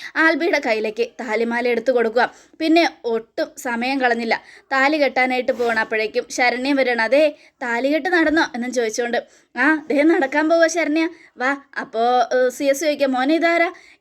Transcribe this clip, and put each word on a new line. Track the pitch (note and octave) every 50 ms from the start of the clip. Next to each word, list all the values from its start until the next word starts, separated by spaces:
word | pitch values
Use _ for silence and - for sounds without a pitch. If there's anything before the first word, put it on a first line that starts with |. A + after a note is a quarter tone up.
| - - -
ആൽബിയുടെ | C#4+ D#4+ D#4+ E4+ C#4 E4 - - D4 C#4+
കയ്യിലേക്ക് | C4 A3 A3 G#3+ A3 G#3+ A3+ A#3 - - -
താലിമാല | A3+ A#3+ G#3+ A3 A#3 A#3 A#3 A#3+ B3 B3
എടുത്തു | A#3+ A#3 A#3 C4 B3+
കൊടുക്കുക. | A#3+ A3+ A3 A3 B3 A3+ - - - - _ _ -
പിന്നെ | D#4+ D#4+ D#4+ E4+ E4 C#4+ - - -
ഒട്ടും | A#3 A3+ A3+ A3+ - _ - D#4 D4 - -
സമയം | - C4 A#3 A3+ A#3 B3+ C4+ C#4
കളഞ്ഞില്ല, | B3+ B3 B3 A#3 A#3 A3+ G#3 - - - - - _ _
താലി | C4+ C4+ C4+ C#4 D#4
കെട്ടാനായിട്ട് | D#4 C#4+ C4 C4+ C4 B3+ B3+ B3+ B3 B3+ C4+ B3
പോകണം. | A3+ A#3+ A#3 A3+ A3
അപ്പോഴേക്കും | A3 G#3+ G#3+ G#3+ A3 G#3+ G#3+ A#3+ A#3+ -
ശരണ്യ | - - B3+ B3 A#3+ B3 B3+ C#4
വരികയാണ്. | C#4+ C4+ C4 B3+ B3 A#3
"അതേ, | A3+ A3 A#3+ C#4+ D#4 D4 D4 - - - _ _
താലികെട്ട് | C4+ A#3+ A#3 A#3 C4 C#4 D4 D#4+ C4+ F#4
നടന്നോ?" | F4+ E4+ D#4+ D#4 D4+ E4 D4 - -
എന്നും | A#3+ A#3 B3 -
ചോദിച്ചുകൊണ്ട്, | B3+ A#3 A3 G#3+ - A#3+ A#3+ A#3 A3+ - - _ _ _ _ -
"ആ, | A#3+ B3+ D4 D#4 D4+ D4+
ദേ | - D4 C#4 D4
നടക്കാൻ | D#4+ F4 F#4+ - - D4 D4 D#4 D#4+
പോവുക | E4 E4 E4
ശരണ്യ, | D#4+ E4 E4+ D#4+ D4+ D4 D#4+ D#4+ E4+ E4 - - - _
വാ." | - B3 C4 C#4 C#4 - _ - G#3+
അപ്പോൾ, | - - - A3 A3+ A#3+ B3 B3 A#3+ - -
ഏ, | B3+ B3+ B3+
സി | A#3+ - D4
എസ് | C#4 C#4 C#4 E4+
ചോദിക്കുക, | D4+ D4 C#4+ C#4 C4+
"മോനെ | C4 B3 C4 C#4 D#4+
ഇതാരാ?" | E4 D4 E4+ E4+ E4+ E4+ F#4 E4+ - - - - _